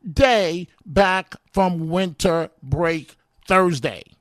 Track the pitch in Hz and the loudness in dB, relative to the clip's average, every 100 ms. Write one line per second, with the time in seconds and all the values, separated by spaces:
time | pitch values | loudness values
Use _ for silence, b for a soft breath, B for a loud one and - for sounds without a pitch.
0 | 208 147 269 233 180 170 175 _ - 151 | -6 2 4 4 0 -4 -10 _ -4 0
1 | 196 185 - - _ - 185 170 160 175 | 2 0 -4 -18 _ -2 0 0 -4 -2
2 | 190 156 190 165 160 _ 131 143 170 165 | -2 -2 0 0 -4 _ -6 -2 -2 -2
3 | 147 _ _ _ - 190 185 156 123 95 | -8 _ _ _ 0 2 2 0 -6 -8
4 | - _ | -18 _